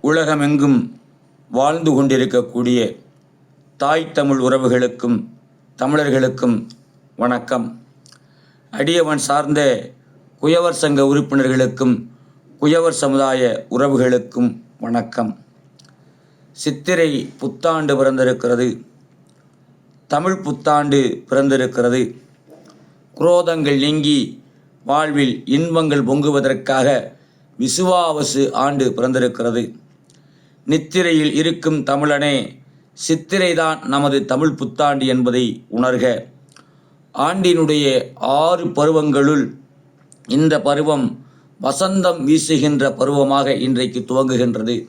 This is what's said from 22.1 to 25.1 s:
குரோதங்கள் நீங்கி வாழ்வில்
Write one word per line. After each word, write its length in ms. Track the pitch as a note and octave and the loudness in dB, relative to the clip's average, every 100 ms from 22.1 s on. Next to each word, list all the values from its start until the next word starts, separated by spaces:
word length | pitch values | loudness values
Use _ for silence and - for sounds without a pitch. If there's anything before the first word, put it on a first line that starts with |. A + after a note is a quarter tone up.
| - - _ _ - - - - _ _ - | -6 -20 _ _ -20 -20 -20 -20 _ _ -2
குரோதங்கள் 640 | E3 F3 E3+ E3 C#3+ C#3 | 2 2 2 -2 0 0
நீங்கி 400 | C#3+ D#3 D3 D3 A2 - - _ _ _ - | 0 0 0 0 -2 -8 -20 _ _ _ -2
வாழ்வில் 500 | C#3+ D#3 | -2 0